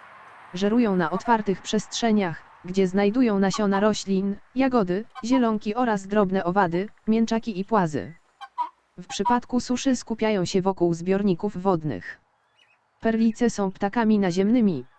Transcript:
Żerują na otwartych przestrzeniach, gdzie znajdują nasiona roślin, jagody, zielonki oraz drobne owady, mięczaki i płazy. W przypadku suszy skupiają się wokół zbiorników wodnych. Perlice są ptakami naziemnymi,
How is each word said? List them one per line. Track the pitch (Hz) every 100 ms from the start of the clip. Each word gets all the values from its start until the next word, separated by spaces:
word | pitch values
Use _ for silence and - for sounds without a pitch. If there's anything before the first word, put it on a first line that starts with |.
| - - - - -
Żerują | 180 202 240 226 185
na | 156
otwartych | 175 - 226 208 180
przestrzeniach, | - 214 - - 233 214 180 160 - -
gdzie | 180 185 185
znajdują | 190 202 240 240 196
nasiona | 196 202 202 196
roślin, | 214 208 196 190 196 202 -
jagody, | 247 262 247 180 185 226 -
zielonki | 220 262 233 214 214
oraz | 226 247 208 196
drobne | 214 190 190
owady, | 170 190 180 170 214 _ -
mięczaki | 220 226 226 233 180
i |
płazy. | 202 220 170 139 101 165 _ - - - 960 _ _ -
W | 180
przypadku | - 196 240 - 247
suszy | - 247 269 247
skupiają | - 220 220 208
się | 175 190
wokół | 190 190 170
zbiorników | 165 175 196 208 170 208 185
wodnych. | 190 175 156 92 - - _ _ _ _ _ _ _ _
Perlice | 226 226 226 - 240
są | - 190
ptakami | - 202 240 220 214
naziemnymi, | 190 175 196 247 208 143 127